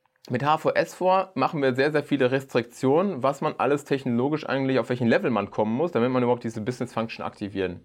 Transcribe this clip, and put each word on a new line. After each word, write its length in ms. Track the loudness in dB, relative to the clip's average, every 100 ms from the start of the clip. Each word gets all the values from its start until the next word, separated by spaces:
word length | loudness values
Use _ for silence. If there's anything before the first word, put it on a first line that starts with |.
| _ _ -6
mit 120 | -2
H 140 | 0 2
V 140 | 2
S 240 | 0 -2
vor 380 | 0 2 2 2
machen 260 | -2 -2 0
wir 140 | 2
sehr, 180 | 2 2
sehr 100 | 0
viele 280 | 0 2 2
Restriktionen, 920 | 2 0 -2 -2 -2 2 2 2 0
was 200 | -2 0
man 140 | -4 0
alles 260 | 0 0
technologisch 640 | 0 -2 0 0 0 -2 -2
eigentlich, 300 | -2 0 0
auf 100 | 0
welchen 180 | 0 2
Level 240 | 2 2
man 200 | 0 0
kommen 260 | -2 0 0
muss, 160 | 0
damit 180 | 0 0
man 120 | 2
überhaupt 220 | 2 0
diese 180 | -4 -6
Business 320 | -6 -6 -6
Function 320 | -6 -6 -6 -10
aktivieren 540 | -8 -6 -4 -4 -6